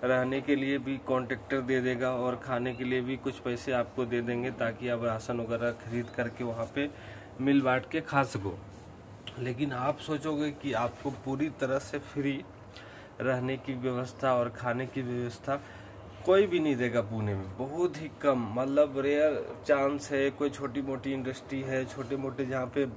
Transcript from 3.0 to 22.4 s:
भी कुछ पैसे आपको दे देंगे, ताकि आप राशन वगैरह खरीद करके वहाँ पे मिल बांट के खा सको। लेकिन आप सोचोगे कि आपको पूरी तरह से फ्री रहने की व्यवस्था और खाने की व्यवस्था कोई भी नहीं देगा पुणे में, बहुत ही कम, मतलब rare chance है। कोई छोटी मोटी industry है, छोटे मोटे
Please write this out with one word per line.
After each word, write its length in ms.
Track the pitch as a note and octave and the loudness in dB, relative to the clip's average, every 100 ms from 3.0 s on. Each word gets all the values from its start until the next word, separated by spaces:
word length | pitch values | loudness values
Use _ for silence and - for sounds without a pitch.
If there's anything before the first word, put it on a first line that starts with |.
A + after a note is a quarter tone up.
भी 160 | B2 C3 | 0 -2
कुछ 220 | C3+ B2 | -4 -4
पैसे 340 | B2+ A#2+ - | -4 -4 0
आपको 320 | B2 A#2 - | 0 0 0
दे 160 | B2 A#2+ | 0 0
देंगे, 300 | A#2+ A#2+ B2 | 0 0 -2
ताकि 380 | A#2 A#2 G#2 B2 | 0 -2 -2 -2
आप 140 | A#2+ | 0
राशन 360 | A#2 A2 A2+ A#2+ | 0 -2 -2 -2
वगैरह 300 | A2+ A#2 A#2+ | 0 0 0
खरीद 380 | A#2 A2+ A#2+ A#2 - | -2 -4 -4 -2 -2
करके 280 | A#2 A2+ | -4 -2
वहाँ 220 | B2 A2+ A2+ | -4 -4 -4
पे 140 | - C#3+ - - - - - | -2 -2 -4 -14 -14 -16 -2
मिल 220 | C3+ C#3 | 4 6
बांट 260 | C3 B2+ B2+ | 6 2 2
के 100 | D#3 | -4
खा 220 | D#3 C#3+ | 2 2
सको। 300 | C3 A2+ G2 - - - - - - - - - | 2 0 -4 -6 -12 -16 -16 -18 -18 -16 -14 -6
लेकिन 340 | B2 A#2+ C#3+ | -4 -2 -2
आप 260 | B2+ C3 C#3+ | 0 -2 -2
सोचोगे 520 | - D3+ D3+ D3 D3+ | -2 -2 0 0 0
कि 200 | C#3+ C#3+ | -2 -2
आपको 360 | A2+ A#2+ - C#3+ B2+ | 0 0 -2 -6 -6
पूरी 240 | - C3+ D3+ | -4 0 0
तरह 280 | - C3 C3+ | 0 0 0
से 200 | - D3 | 0 -6
फ्री 340 | C#3+ C#3+ C#3 C#3 - - - - - - - - | -6 -2 0 0 -6 -14 -18 -16 -16 -16 -18 -4
रहने 360 | B2 C3 B2+ C3 | 0 2 0 -4
की 180 | C3 | -4
व्यवस्था 600 | B2+ B2+ B2 B2+ - C3+ | -4 -2 -2 -4 0 2
और 140 | B2+ A#2+ | 4 2
खाने 360 | A2+ B2 A#2+ C3 | 0 -2 -2 -2
की 160 | C3+ | -4
व्यवस्था 580 | B2+ B2 A#2+ A#2+ - C#3 - - - - - - - | -2 -2 -4 -6 -4 -4 -4 -16 -16 -16 -16 -6 6
कोई 200 | F#3+ G3+ | 8 8
भी 140 | F3 | 4
नहीं 160 | D#3 B2+ | 4 4
देगा 240 | B2 A#2 | 4 2
पुणे 340 | G#2+ A2+ G#2+ | 0 0 0
में, 220 | G2 F#2+ F#2+ | 0 -4 -6
बहुत 440 | C3 D#3 F3 D3 | -4 0 0 0
ही 80 | D#3 - | -10 0
कम, 260 | D3 C3 A2+ | 4 4 2
मतलब 440 | A2+ C3+ C#3+ D3 C3+ | 0 2 6 6 4
rare 460 | C3+ D3 D3+ C3 - - - | 2 4 4 2 -4 -8 2
chance 440 | C#3+ C#3 C#3+ C#3+ | 4 6 2 0
है। 160 | C#3 C#3 | 2 2
कोई 200 | C#3 D3 | 2 0
छोटी 320 | C3 C3+ B2+ | 0 -4 -4
मोटी 300 | C3+ C3+ C3+ | -2 -4 -2
industry 500 | C3+ B2+ B2+ - C3+ | -2 -2 -6 -6 -4
है, 220 | C3+ C3 | 0 -2
छोटे 320 | B2+ C#3 B2 C3+ | -2 -6 -4 -2
मोटे 300 | C3+ B2+ | -2 -2